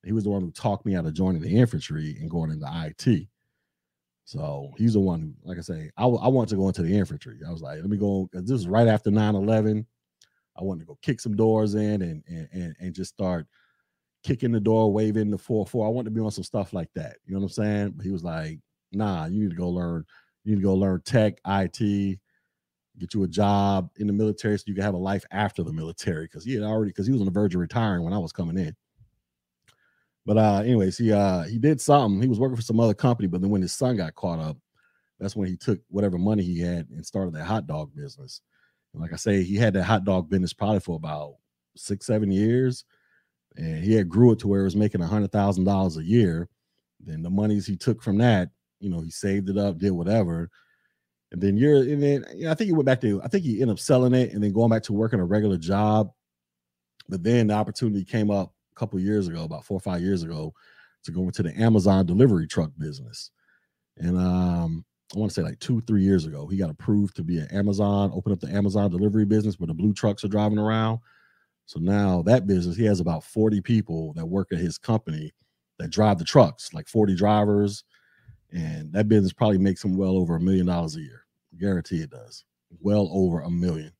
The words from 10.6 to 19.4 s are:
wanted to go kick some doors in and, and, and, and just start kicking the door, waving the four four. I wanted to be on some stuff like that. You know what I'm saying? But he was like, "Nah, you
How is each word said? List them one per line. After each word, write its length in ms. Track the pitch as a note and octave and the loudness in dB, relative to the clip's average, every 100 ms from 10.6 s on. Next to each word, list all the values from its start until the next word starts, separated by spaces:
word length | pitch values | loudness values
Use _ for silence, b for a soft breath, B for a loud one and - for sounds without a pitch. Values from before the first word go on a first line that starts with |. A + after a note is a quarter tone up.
wanted 180 | F#2+ F2 | -8 -8
to 60 | D#2+ | -12
go 120 | - | -10
kick 180 | - A#2 | -6 -6
some 140 | A2+ | -4
doors 400 | G#2 A2 A2 G#2+ | 2 2 4 2
in 280 | G#2 G#2+ G#2 | 0 0 0
and, 200 | F2 D#2 - | -2 -8 -12
and, 200 | E2+ D2+ | -12 -12
and, 240 | F2+ F2 D2+ | -10 -10 -10
and 160 | F#2 | -12
just 200 | E2+ F#2 | -10 -12
start 320 | _ F#2+ F2 D#2 _ _ _ _ _ _ _ | _ -2 -2 -6 _ _ _ _ _ _ _
kicking 300 | - B2 B2 | -6 -2 0
the 80 | A#2 | 0
door, 320 | G#2 A2 A2 | 2 4 4
waving 380 | G#2 G#2+ G#2+ G#2+ | 2 0 0 -2
the 80 | G2+ | -4
four 280 | - A2+ F#2+ | -2 -2 -2
four. 200 | A#2+ G#2+ | -2 -2
I 40 | |
wanted 200 | A#2+ A2 | -2 -4
to 40 | |
be 60 | A2 | -4
on 100 | A2 | -4
some 140 | G2 | -4
stuff 280 | F#2 A2+ F#2+ | -6 -6 -4
like 180 | - E2 | -6 -8
that. 220 | - D#2 - | -10 -12 -14
You 100 | - | -8
know 60 | G2 | -6
what 60 | G2 | -4
I'm 40 | |
saying? 420 | - G#2+ G#2 G2+ D3+ | -2 -2 0 -2 -6
But 80 | |
he 80 | G2 | -6
was 120 | F2+ | -6
like, 360 | E2+ D#2+ D#2+ D#3+ _ _ _ | -6 -6 -8 -10 _ _ _
"Nah, 340 | G2 G#2+ F2+ D#2+ | -4 -4 -4 -4
you 140 | G2 | -2